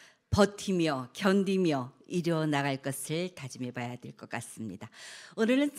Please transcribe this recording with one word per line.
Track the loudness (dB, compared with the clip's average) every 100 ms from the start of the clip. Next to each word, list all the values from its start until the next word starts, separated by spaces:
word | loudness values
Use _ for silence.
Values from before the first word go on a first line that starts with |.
| -20 _ -2
버티며 | 4 4 4 -2 2 2 0 -4
견디며 | 0 4 4 4 4 4 2 -2 -10 -6
이뤄나갈 | -2 0 2 2 2 2 -2
것을 | -4 -6 -4 -4 -4 -8
다짐해봐야 | -12 -8 -8 -6 -8 -8
될 | -14 -16
것 | -10
같습니다. | -10 -10 -10 -10 -10 -14 -18 -18 -18 -10 0
오늘은 | 2 4 2